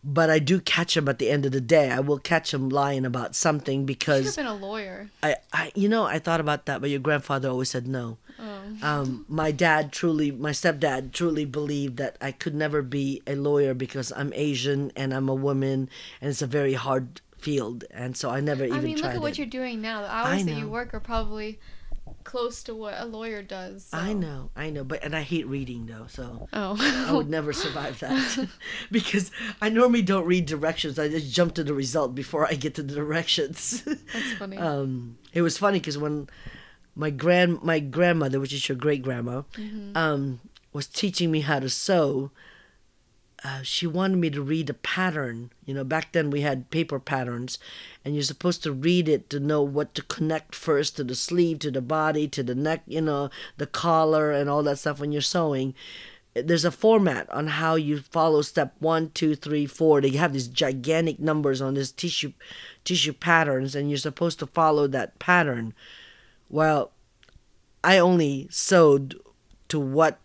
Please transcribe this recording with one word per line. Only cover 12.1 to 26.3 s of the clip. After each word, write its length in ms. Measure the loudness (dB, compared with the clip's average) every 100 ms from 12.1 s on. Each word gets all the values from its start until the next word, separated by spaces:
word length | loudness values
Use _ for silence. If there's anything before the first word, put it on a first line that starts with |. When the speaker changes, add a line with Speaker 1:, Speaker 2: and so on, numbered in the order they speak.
| -6
Speaker 1:
I 100 | -8
could 240 | -6 -4
never 260 | -2 0 0
be 400 | -2 -2 -2 -4 -4
a 80 |
lawyer 400 | -2 2 4 4
because 380 | 0 -4 -6 -6
I'm 180 | -6 -6 -2
Asian 560 | -2 0 0 0 -2
and 180 | -4 -2
I'm 160 | 0 0
a 60 |
woman, 540 | 0 0 0 0 0 -4 -10 -20 -8
and 100 | -6
it's 120 | -4
a 40 | -2
very 280 | 0 0
hard 460 | 0 0 -2 -2 -12 _ -10
field, 460 | -2 -2 -2 -10 -12
and 260 | -10 -8 -6
so 140 | -4
I 100 | -2
never 240 | -2 0
Speaker 2:
I 40 | 0
Speaker 1:
even 140 | 0
Speaker 2:
mean, 120 | -2 -2
look 80 |
Speaker 1:
tried 100 | -2 -2
Speaker 2:
at 40 |
what 120 | -4
Speaker 1:
it. 60 | -4
Speaker 2:
you're 80 | -6
doing 320 | -6 -6 -6
now. 200 | -6 -6
The 60 | -6
Speaker 1:
I 200 | -2 0
Speaker 2:
hours 100 | 0
that 80 | 0
you 60 | -4
Speaker 1:
know. 40 | -6
Speaker 2:
work 260 | -6 -8
are 60 | -8
probably 580 | -4 -2 -2 -4 -8 -12 -14 -14 -8 -8 -8 -14
close 380 | -10 -6 -6 -6
to 100 | -12
what 200 | -10 -10 -8
a 60 |
lawyer 360 | -10 -10 -10 -10
does, 460 | -10 -12 -12 -14 -10
Speaker 1:
I 200 | -6 -4
Speaker 2:
so. 60 | -2
Speaker 1:
know, 320 | -4 -6 -10 -8
I 140 | -8
know, 120 | -6
but, 180 | -6 -8
and 120 | -6
I 80 | -6
hate 240 | -2 -4 -2
reading 400 | -6 -6 -10 -12
though, 200 | -14 -16
so 400 | -12 -12